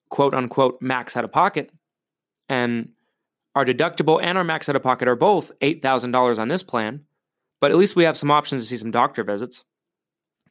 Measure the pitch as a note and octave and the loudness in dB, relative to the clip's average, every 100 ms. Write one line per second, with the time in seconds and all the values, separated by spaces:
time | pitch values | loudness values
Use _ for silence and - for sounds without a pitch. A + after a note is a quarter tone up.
0 | - - C#3 C3+ B2 - B2+ - B2+ B2+ | -8 0 0 0 -4 0 0 0 -4 -4
1 | A#2 B2 A2+ D3 F#3+ D#3 - _ _ _ | -6 -6 -2 0 0 0 -10 _ _ _
2 | _ _ _ _ - C3 A#2+ A#2 A2+ _ | _ _ _ _ -4 -2 -2 -4 -8 _
3 | _ _ _ _ _ C#3+ C3 B2 E3+ E3+ | _ _ _ _ _ -2 0 0 -2 0
4 | D#3 D#3+ F3 F#3 E3+ D#3 - C3 C3 B2 | 2 2 2 -2 -2 -4 -4 -2 0 0
5 | B2+ A#2+ F#3 F#3 D3 - C#3 D3+ C3+ C3 | 0 2 2 2 -2 -4 -2 -2 0 0
6 | B2 B2+ B2 A2+ A2+ F#3 - A#2+ G#2+ C#3+ | 0 2 2 0 -2 -4 -4 -4 -4 -8
7 | _ _ _ _ _ - C#3+ D#3+ G3 F3+ | _ _ _ _ _ 0 2 4 4 4
8 | D#3+ D#3 D3 D3 - C3+ A2 A#2+ A2+ A#2 | 2 2 2 2 0 -6 -6 -6 -2 0
9 | C#3 - G#2 G2+ B2 - _ _ _ _ | 0 0 -4 -4 -6 -14 _ _ _ _
10 | _ _ _ _ _ | _ _ _ _ _